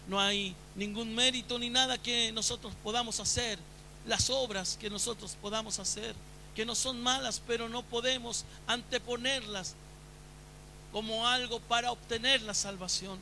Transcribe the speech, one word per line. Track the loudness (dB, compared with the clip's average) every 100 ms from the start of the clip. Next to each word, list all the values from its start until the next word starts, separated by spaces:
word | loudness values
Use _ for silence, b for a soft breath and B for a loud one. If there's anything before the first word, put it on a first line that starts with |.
| B
No | 2
hay | 4 4 0 -4 -10 -4
ningún | -2 -2 -2
mérito | 4 4 4 0 -2
ni | 2
nada | 4 4 2
que | 0 2 2
nosotros | 2 0 0 -6 -8
podamos | -2 0 0 0
hacer, | 0 2 2 -2 -8 -16 -16 -8 0
las | 4 4
obras | 4 2 0 0 -2
que | -2
nosotros | 0 0 -2 -6 -6
podamos | -2 -2 0 -2
hacer, | 0 -2 -4 -8 -12 -14 -8 -4
que | 0
no |
son | 2 0 2
malas, | 2 2 2 -2 0
pero | -2 0
no | -4
podemos | -4 0 2 2 0 -6 -6 B 0
anteponerlas | 0 0 -2 -2 0 2 0 0 -4 -4 -8 -14 -16 -16 -16 -16 -16 -16 -16 -16 -16 -8
como | -4 -2 2 4
algo | 4 2 -4
para | 2 4 4
obtener | 0 -2 2 6 6
la | 6 0
salvación, | 0 -2 0 0 -2 -8